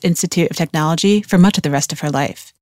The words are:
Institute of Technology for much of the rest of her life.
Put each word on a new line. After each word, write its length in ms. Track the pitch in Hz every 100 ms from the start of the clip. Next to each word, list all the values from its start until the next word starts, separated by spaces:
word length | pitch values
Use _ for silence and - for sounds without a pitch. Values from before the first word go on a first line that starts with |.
Institute 480 | 180 165 175 - 170
of 60 | -
Technology 680 | 160 160 156 165 196 208
for 160 | 208 185
much 180 | 185 190
of 60 |
the 80 | 151
rest 200 | 139 -
of 100 | 151
her 100 | 147
life. 420 | 139 143 - - _